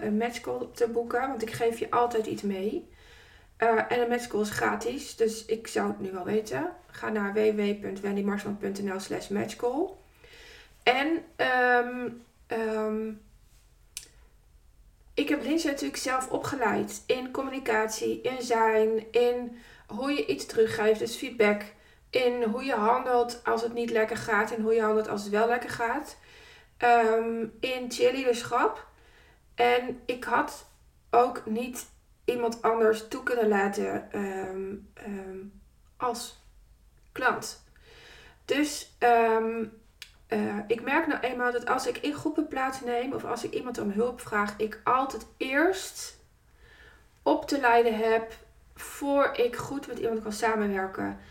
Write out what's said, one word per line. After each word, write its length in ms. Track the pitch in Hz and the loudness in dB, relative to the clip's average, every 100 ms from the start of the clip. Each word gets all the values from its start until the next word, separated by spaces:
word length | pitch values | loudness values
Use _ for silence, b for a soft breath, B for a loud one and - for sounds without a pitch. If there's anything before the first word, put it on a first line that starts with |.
een 160 | 214 208 | 0 0
matchcall 520 | 240 240 - 247 240 | 0 -4 -6 -6 -6
te 160 | - 226 | 0 0
boeken, 400 | 233 233 240 269 | 0 -2 -2 -2
want 140 | 247 | -2
ik 80 | 214 | -6
geef 280 | - 233 226 | 0 0 0
je 120 | - | 0
altijd 360 | 240 240 233 214 | 2 2 2 -2
iets 160 | 202 | -2
mee. 460 | 202 190 202 339 - b b b b b b - | -2 -2 -2 -4 -8 b b b b b b 0
Eh, 220 | 226 220 220 | 2 2 2
en 120 | 240 | 0
een 80 | 240 | 0
matchcall 320 | 240 - 208 | 0 -2 -2
is 100 | 208 | -2
gratis, 640 | - 226 208 226 277 - - | 0 0 0 -4 -6 -10 0
dus 280 | 220 214 | 0 0
ik 220 | - 220 - | -4 -6 -4
zou 220 | 214 202 | -2 -2
het 120 | 208 | -2
nu 120 | 190 | -6
wel 120 | 190 | -6
weten. 460 | 180 214 214 262 339 - - | -2 -2 -2 -4 -4 -6 -16
Ga 220 | - 226 | -10 -4
naar 240 | 214 202 | -2 0
w 40 | 214 | 2
w 200 | 214 208 | 2 2
w 240 | 202 202 | 0 -2
punt 200 | 202 196 | -4 -6
wendy 220 | 202 202 | -2 0
marsland 360 | 196 202 202 202 | 0 -2 -4 -6
punt 240 | 196 202 | -6 -4
n 120 | 196 | -4
l 60 | 185 | -4
slash 280 | 202 185 - | -6 -8 -4
matchcall. 600 | 202 220 - 240 277 381 - _ B B B B B B B | -4 -4 -2 -2 0 -2 -6 _ B B B B B B B
En, 420 | - 254 294 330 - - | 2 2 2 -2 -4 -2
ehm, 720 | 254 254 247 247 240 247 240 240 - _ - | 2 4 6 4 2 -4 -8 -8 -16 _ -8
ehm, 640 | 226 220 220 220 220 220 214 - - _ - _ _ _ - - b b _ _ - _ _ - _ _ | -4 -2 -2 -2 -2 -4 -10 -16 -20 _ -20 _ _ _ -18 -18 b b _ _ -20 _ _ -20 _ _
ik 140 | - 294 | -4 0
heb 140 | 294 | 0
Lindsay 280 | 254 330 311 | 0 0 0
natuurlijk 320 | 277 277 - | -2 -4 -4
zelf 280 | 262 262 262 | -2 -2 -2
opgeleid 720 | - - 269 220 208 208 - - | -4 -4 -2 0 0 -2 -8 -2
in 240 | 254 254 | -2 0
communicatie, 880 | - 269 269 254 220 220 - 226 220 | -4 -4 -4 0 0 0 -2 -2 -2
in 220 | 247 262 | -4 -4
zijn, 680 | 247 226 220 220 220 220 214 | 0 2 4 4 4 2 0
in 460 | 240 240 247 240 B B B B | 2 4 2 -4 B B B B
hoe 240 | 208 277 | -6 -2
je 140 | 285 - | -2 -2
iets 200 | 277 - | -4 -2
teruggeeft, 520 | - 220 - 214 214 | 2 2 4 2 2
dus 180 | 233 - | 0 -6
feedback. 460 | 262 226 208 208 - b b b _ | -8 2 2 2 -2 b b b _
In 320 | 254 247 247 | 2 2 2
hoe 220 | 226 247 | 0 -2
je 100 | 269 | -2
handelt 680 | 233 214 254 254 247 240 - | 2 2 2 4 2 2 -2
als 180 | - 226 | -2 -2
het 100 | 233 | -2
niet 180 | 240 233 | -4 0
lekker 260 | 226 220 220 | 2 0 -2
gaat 340 | - 208 220 | 0 0 2
en 120 | 240 | 0
hoe 120 | 214 | 2
je 80 | 226 | 4
handelt 260 | 214 214 214 | 4 2 0
als 140 | 208 | -4
het 80 | 202 | -2
wel 180 | 208 233 | 2 2
lekker 220 | 247 - | 2 -2
gaat. 460 | - 233 277 - - b b b b b _ | -4 -2 -2 -6 -14 b b b b b _
Ehm, 640 | 240 240 220 226 226 226 220 - | 6 8 6 4 2 -2 -4 -4
in 300 | 262 254 247 | -4 -2 -4
cheerleaderschap. 920 | - 240 269 254 226 - 240 427 - - b b b b b _ | 2 2 4 0 0 0 2 2 0 -10 b b b b b _
En 460 | - 240 247 247 247 | 2 4 4 2 -6
ik 200 | - 247 | -6 -6
had 420 | - 247 302 - - - _ _ _ | 0 0 0 -6 -18 -20 _ _ _
ook 360 | 233 247 - 220 | 4 4 2 -4
niet 400 | 220 247 247 - - _ _ | -4 -4 -8 -14 -20 _ _
iemand 380 | - 240 233 226 | -2 0 -2 0
anders 460 | 220 233 220 220 - | 0 4 4 4 -2
toe 140 | 262 | -8
kunnen 260 | 247 240 214 | -2 2 4
laten, 640 | 202 196 208 196 196 - | 4 2 0 -2 -4 -6
ehm, 600 | 208 196 190 190 190 190 196 - | -6 -4 -4 -6 -6 -8 -10 -14
ehm, 440 | - 202 196 190 190 202 - - _ _ _ | -16 -10 -10 -10 -12 -14 -18 -20 _ _ _
als 480 | 254 233 - - - - _ _ _ _ _ | -4 -4 -8 -16 -20 -20 _ _ _ _ _
klant. 520 | - 254 - - - - b b b b b b b | -2 0 0 -4 -12 -20 b b b b b b b
Dus, 520 | - 277 294 - - - | -2 0 0 -2 -12 2
ehm, 640 | 240 233 226 220 226 233 214 - - _ - - - | 6 6 6 4 2 -2 -6 -8 -20 _ -20 -20 -6
eh, 320 | 214 214 208 208 | -2 -2 -4 -2
ik 160 | 233 | -2
merk 240 | 262 302 320 | 2 0 2
nou 140 | - | 0
eenmaal 320 | 247 247 247 | -2 0 0
dat 140 | 240 233 | 0 -2
als 200 | 254 247 | -2 -2
ik 120 | - | -2
in 160 | 285 | -4
groepen 340 | 285 320 311 302 | -4 -2 -2 -2
plaatsneem 640 | 269 262 269 240 240 262 | -2 -4 -4 -4 -2 -2
of 120 | 220 | -6
als 200 | - 233 | -6 -6
ik 100 | - | -4
iemand 240 | - 247 240 | -6 -6 -4
om 120 | 208 | -2
hulp 300 | 202 247 240 | 0 -2 -2
vraag, 340 | - 208 208 - | -4 -2 -2 -2
ik 240 | 214 - | -4 -2
altijd 420 | - 247 269 - - - | 0 2 2 -4 -12 -8
eerst 800 | 262 277 339 381 - - - - - _ _ b b b b b b b | 0 4 4 2 -6 -12 -14 -16 -20 _ _ b b b b b b b
op 260 | - 302 - | 2 2 0
te 120 | 277 | 0
leiden 380 | 240 233 233 214 | 6 6 6 2
heb 340 | 226 220 220 - - _ _ | 2 2 0 -10 -20 _ _
voor 560 | - - - 285 277 269 - | -18 -16 -6 0 4 2 2
ik 200 | 240 240 | 0 -2
goed 300 | - 277 - | -8 -8 -8
met 120 | 240 | -6
iemand 240 | 226 220 | -2 -2
kan 100 | 214 | -4
samenwerken. 840 | 208 226 220 208 196 190 202 202 202 B | -2 0 2 0 0 -4 -4 -6 -8 B